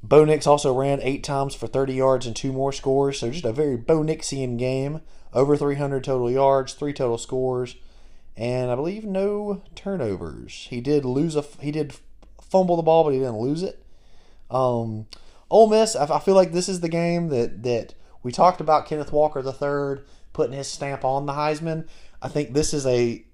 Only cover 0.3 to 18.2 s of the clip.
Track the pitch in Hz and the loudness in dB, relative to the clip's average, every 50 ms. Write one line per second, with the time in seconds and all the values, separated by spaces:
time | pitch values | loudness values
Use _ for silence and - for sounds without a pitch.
0.3 | 156 151 135 160 147 147 - 147 127 123 135 139 139 139 117 127 151 185 - - | 4 2 4 4 4 4 4 0 0 2 2 0 0 0 0 -2 -4 -4 -4 -4
1.3 | 147 139 - 143 - - - 113 - 135 135 135 131 131 131 135 131 127 117 120 | -4 -2 -2 -4 -6 -8 -10 -4 -2 -2 -2 0 0 2 2 2 2 2 0 -4
2.3 | 110 - - 139 131 131 135 139 135 - - 139 135 135 139 139 139 - - 120 | -8 -6 -6 -6 -4 -2 -4 -4 -4 -4 -2 0 2 2 2 0 0 -4 -6 -6
3.3 | 127 170 - 117 127 135 156 147 135 120 113 - 160 160 151 156 160 160 - - | -6 -4 -4 -4 -2 0 0 0 -2 -4 0 2 2 2 2 0 -2 -4 -6 -8
4.3 | - 139 135 127 123 117 127 127 131 131 135 143 151 160 - - - - - - | -6 -4 -4 -4 -4 -2 -2 -2 -2 -2 -4 -4 -6 -8 -12 -14 -18 -18 -18 -6
5.3 | - 117 131 139 147 143 151 147 143 139 147 139 139 135 123 143 135 131 123 120 | 0 0 2 4 4 2 2 -2 -2 -2 -4 -2 -4 -4 -2 -2 -2 0 0 0
6.3 | 123 131 139 139 135 135 131 127 - - 147 147 143 - 139 120 117 117 - - | 2 4 4 4 4 2 0 -2 -8 -8 -6 -6 -4 -2 -2 -2 -2 -2 -4 -6
7.3 | - 131 127 127 127 123 127 120 - - - - - - - - - - - - | -4 -4 -2 -2 -2 -4 -6 -8 -10 -16 -20 -20 -20 -20 -20 -20 -20 -20 -20 -20
8.3 | - - 110 120 123 127 127 123 123 123 143 165 196 214 220 214 190 190 196 202 | -12 -8 -4 -4 -2 -2 -2 -2 -2 -2 -2 -4 -6 -8 -8 -6 -4 -2 -2 0
9.3 | 208 208 208 208 202 190 - - - - - 196 196 180 135 107 98 87 85 80 | -2 -2 -4 -4 -6 -8 -8 -16 -20 -12 -8 -6 -4 -2 -2 -2 -4 -4 -6 -10
10.3 | 67 57 60 - - - - - 131 120 120 135 147 147 139 127 127 135 156 170 | -10 -12 -14 -16 -16 -16 -14 -10 -8 -6 -2 0 0 2 2 0 0 0 0 0
11.3 | 151 147 143 - - - - 147 147 156 147 135 127 - - - - - - - | 0 -2 -4 -4 -12 -10 -8 -6 -4 -4 -4 -6 -8 -16 -20 -20 -20 -20 -20 -20
12.3 | - - - - - 190 185 180 175 170 165 160 160 165 165 151 139 131 131 131 | -20 -20 -20 0 2 2 4 4 2 2 4 6 6 6 6 4 4 0 0 -2
13.3 | 117 107 113 131 147 165 180 - - - - - - - - - - - - _ | -2 -2 -2 -2 -2 -2 -4 -8 -10 -12 -20 -20 -20 -20 -20 -20 -20 -20 -20 _
14.3 | - - - - 123 127 131 127 123 117 117 113 110 107 107 - - - - - | -20 -20 -16 -4 -2 2 2 2 2 0 -2 -4 -6 -8 -10 -12 -16 -20 -20 -20
15.3 | - - _ _ - 202 226 220 214 220 220 214 - 156 143 143 156 147 - - | -20 -20 _ _ 8 8 8 8 8 4 4 2 2 -2 0 0 0 0 2 6
16.3 | 190 190 185 170 160 175 180 - 190 180 170 165 165 170 170 170 170 170 170 165 | 6 6 6 6 2 -2 -2 -2 -4 -4 -4 -2 0 0 0 0 0 0 0 0
17.3 | 147 120 117 113 - 92 117 127 120 113 - - - - - - - - | 0 0 0 0 -2 -4 -2 -2 -2 -2 -2 -6 -14 -20 -20 -20 -20 -10